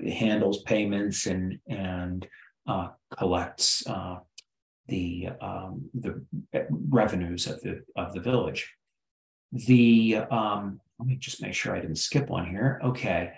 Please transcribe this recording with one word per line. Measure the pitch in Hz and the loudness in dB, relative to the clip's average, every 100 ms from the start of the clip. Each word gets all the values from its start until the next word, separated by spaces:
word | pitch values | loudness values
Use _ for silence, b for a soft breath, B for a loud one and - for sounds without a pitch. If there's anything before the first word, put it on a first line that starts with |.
| - | -4
handles | - 110 107 101 98 | 0 2 4 2 0
payments | - 107 104 101 101 - 98 | 0 0 2 0 -2 -2 -2
and, | 92 92 - - | -2 -2 -6 -8
and, | 101 95 90 90 92 90 B B B - | -6 -4 -4 -4 -6 -8 B B B -4
uh, | 95 90 - - - | -4 -4 -10 -14 -2
collects, | 92 87 85 - - - - | 0 2 -2 0 0 0 -2
uh, | 95 92 90 - - - _ _ _ - | -6 -6 -10 -14 -20 -20 _ _ _ -6
the, | 95 87 87 90 87 | -4 -2 -4 -6 -8
um, | 95 95 92 95 - | -8 -8 -8 -10 -8
the | - - - - - - - - - 156 | -6 -6 -8 -8 -10 -4 -4 -2 -2 2
revenues | 127 107 95 87 87 - | 4 4 0 -4 -4 -4
of | - | -6
the, | 92 101 - - | -8 -10 -10 -8
of | - | -6
the | 92 | -6
village. | 117 123 - - - - _ _ _ _ _ _ _ | 0 0 0 -4 -8 -14 _ _ _ _ _ _ _
The, | 117 110 123 117 117 113 110 - | -2 8 10 10 8 8 2 0
um, | 117 107 101 101 98 _ - | 0 0 -2 -4 -8 _ -6
let | 127 | -2
me | 131 | -2
just | - - | -4 -8
make | - | -6
sure | - - - | -4 -2 -2
I | |
didn't | 85 76 | -4 -4
skip | - 143 - | 0 0 0
one | 90 87 | -2 -2
here. | 95 131 135 | 0 0 2
Okay. | 139 127 98 85 87 | 0 0 0 0 -2